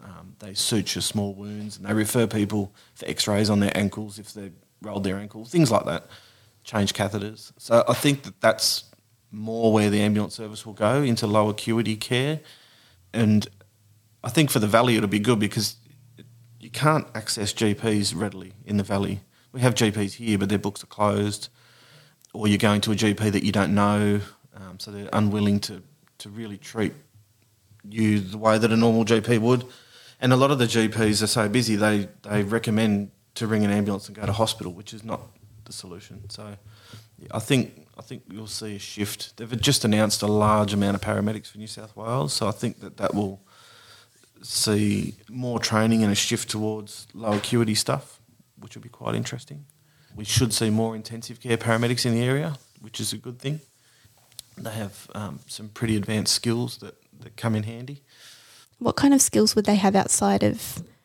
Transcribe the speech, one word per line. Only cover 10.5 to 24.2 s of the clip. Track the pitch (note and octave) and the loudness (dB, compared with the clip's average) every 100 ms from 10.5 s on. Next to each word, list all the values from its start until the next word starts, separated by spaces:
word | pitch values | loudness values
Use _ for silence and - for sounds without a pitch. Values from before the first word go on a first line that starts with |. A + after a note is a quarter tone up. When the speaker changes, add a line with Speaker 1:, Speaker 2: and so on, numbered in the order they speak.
| A2 A2 | -14 -12
Speaker 1:
will | |
go, | G2+ G#2+ C3+ | 0 2 2
into | C#3 A#2 A2 | 2 0 2
low | G#2+ G#2+ | 2 2
acuity | G#2 - A2+ G#2+ G#2+ | 0 -2 0 0 -4
care. | - B2 C#3 D#3 - - _ _ _ _ _ | -2 -2 0 -4 -8 -20 _ _ _ _ _
And | A2+ G#2+ G#2+ - _ _ _ _ _ _ _ | 0 4 4 2 _ _ _ _ _ _ _
I | - | -2
think | E3 C#3+ | 2 2
for | B2 | 2
the | G#2 | 4
valley | A2 B2 A2 | 4 6 4
it'll | G#2 | 2
be | G#2 | 0
good | G#2+ A2 | 2 2
because | G#2 A2 G2+ - _ - _ - - - _ - | 2 -2 -4 -6 _ -20 _ -20 -20 -20 _ -20
you | - | -14
can't | - D3+ D#3 - A2 | 2 4 4 0 -8
access | - A2+ G2+ | -6 -4 -4
G | - A2 | 0 0
Ps | G2+ A2+ G#2 G2 | 2 0 0 0
readily | E2 G2+ F#2+ F#2 - - | -2 -6 -6 -16 -16 -4
in | G#2 | -2
the | |
valley. | G2 G2+ G2+ G2+ - _ _ | 0 -2 -2 -6 -10 _ _
We | B2+ | 0
have | B2+ A#2 | 2 4
G | A2 | 0
Ps | G#2 G2 - | 0 -4 -6
here, | A#2 G2+ | -2 0
but | G2 | 2
their | G#2 | 0
books | G2+ - | -2 -6
are | - | -10
closed, | - G#2 G2+ G#2 G#2 - _ _ _ - - _ _ _ | -2 0 2 -2 -4 -12 _ _ _ -20 -20 _ _ _
or | G#2 G#2+ | -2 2
you're | G2+ | 4
going | A2 G#2 | 4 4
to | A2+ | 0
a | G2+ | 0
G | G#2+ | 2
P | G2+ A2 | 2 0
that | G2 | 0
you | G2+ | 0
don't | G#2 F#2 | 2 2
know, | G2+ G#2 G#2 G#2 G#2 | 2 2 2 2 0